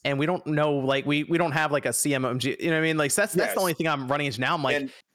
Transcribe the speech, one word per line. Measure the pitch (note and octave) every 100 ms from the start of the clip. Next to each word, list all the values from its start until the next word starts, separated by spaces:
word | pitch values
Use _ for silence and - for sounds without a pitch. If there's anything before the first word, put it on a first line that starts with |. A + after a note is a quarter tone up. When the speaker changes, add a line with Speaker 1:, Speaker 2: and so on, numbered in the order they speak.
| -
Speaker 1:
and | C#3
we | D#3
don't | F3+ -
know, | D3+ D3+
like, | C#3+ C3 C#3 C#3
we, | D3
we | D3+ E3
don't | E3+
have, | D3 D3+
like, | C#3+ B2+
a |
C | - D3+
M | C3+ C3 B2
G, | B2+ -
you | E3+
know | D#3+
what |
I |
mean? | D#3+ D#3+
Like, | C#3+
so | -
that's, | G3+
that's | F3+ E3
the | -
Speaker 2:
Yes. |
Speaker 1:
only | F#3
thing | D#3+ D#3+
I'm | C#3+ B2+
running | C#3+ C#3+
into | A2
now. | B2+
I'm | E3+
like, | C3+ C#3+
Speaker 2:
And | C3+ - _